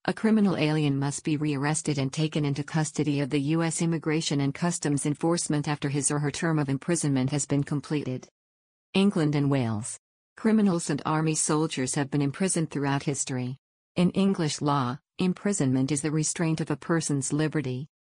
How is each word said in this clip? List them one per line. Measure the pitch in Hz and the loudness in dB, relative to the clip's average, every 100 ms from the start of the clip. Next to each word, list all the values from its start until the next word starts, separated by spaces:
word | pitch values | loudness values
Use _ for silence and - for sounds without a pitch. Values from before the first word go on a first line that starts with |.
a | - | -6
criminal | - 220 220 202 - | 0 2 4 4 2
alien | 151 156 147 139 | 2 2 2 0
must | 139 139 | -2 -4
be | - 147 | -2 -2
rearrested | 151 139 147 156 - 143 | 0 0 0 -2 -2 -2
and | 135 | -2
taken | 156 156 165 | -2 -2 0
into | 147 143 | -2 -2
custody | 143 160 151 - 147 143 | -2 -2 -2 0 0 0
of | 135 | 0
the | 147 | 0
U | 139 160 | 0 0
S | 165 156 | 0 0
Immigration | 170 165 160 156 - 147 | 0 0 0 0 0 0
and | 139 | 0
Customs | - 175 170 151 143 | 0 -2 0 0 0
Enforcement | 151 143 165 170 - 151 151 | 0 0 0 0 0 -2 0
after | 147 143 | -2 -2
his | 143 131 | 0 0
or | 147 | 0
her | 147 | -2
term | - 170 156 | -2 0 0
of | 139 | 0
imprisonment | 135 - 170 151 135 131 | -2 -2 -2 0 0 0
has | 143 - | -2 0
been | 143 | 0
completed. | 143 147 - 151 127 127 - _ _ _ _ _ _ | 0 -4 -2 -4 -4 -6 -10 _ _ _ _ _ _
England | 190 202 185 147 | 2 4 4 2
and | 147 139 | 2 2
Wales. | 139 117 107 120 - _ _ _ - | 2 0 -2 -6 -12 _ _ _ -2
Criminals | 226 214 202 170 - | 2 4 4 2 0
and | 151 | -4
army | - 156 160 | 0 0 2
soldiers | 156 - 151 160 - 127 - | 0 0 2 0 0 -2 -2
have | 139 | 0
been | 143 | 0
imprisoned | 143 - 190 180 160 | 0 0 -2 0 -2
throughout | 147 139 139 | -2 0 0
history. | 160 139 - 127 123 135 _ _ _ - | -2 -4 -4 -4 -4 -8 _ _ _ 0
In | 180 | 2
English | - 196 190 156 - | 4 2 2 0 0
law, | 147 143 123 135 - - | 0 2 0 -4 -12 -2
imprisonment | 185 180 202 202 135 131 131 | -2 0 -2 0 2 2 0
is | 147 | 0
the | 156 | 0
restraint | 156 156 - 160 160 | 0 -2 0 0 0
of | 156 | -2
a | 147 | -4
person's | - 165 - 139 - | 0 -2 0 -2 0
liberty. | 147 156 156 131 127 151 _ | 0 0 0 -4 -6 -10 _